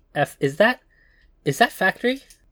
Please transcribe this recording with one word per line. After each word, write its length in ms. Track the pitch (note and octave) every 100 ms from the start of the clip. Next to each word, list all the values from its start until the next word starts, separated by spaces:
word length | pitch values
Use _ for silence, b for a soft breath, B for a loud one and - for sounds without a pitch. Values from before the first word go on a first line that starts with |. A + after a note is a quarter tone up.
| _ D3
F, 220 | C#3 -
is 160 | C#3 C#3+
that, 240 | G#3+ B3+ _ b b b b _
is 140 | - C#3
that 160 | C#3+
factory? 480 | - F#3+ - A#3+ C4 - - _